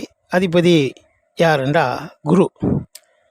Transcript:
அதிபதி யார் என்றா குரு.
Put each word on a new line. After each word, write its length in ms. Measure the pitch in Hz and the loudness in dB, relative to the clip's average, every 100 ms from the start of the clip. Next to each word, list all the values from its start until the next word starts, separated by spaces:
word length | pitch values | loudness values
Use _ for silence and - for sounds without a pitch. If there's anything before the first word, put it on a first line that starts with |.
| - _ _ | -4 _ _
அதிபதி 420 | 180 185 175 175 165 135 - _ _ _ - | -2 0 2 2 2 0 -6 _ _ _ -2
யார் 240 | 165 151 | 0 0
என்றா 200 | 135 160 131 127 151 - 147 | 0 -2 -2 -4 -10 -12 0
குரு. 180 | 175 170 - - - - - _ _ _ | 0 0 -2 -4 -4 -8 -18 _ _ _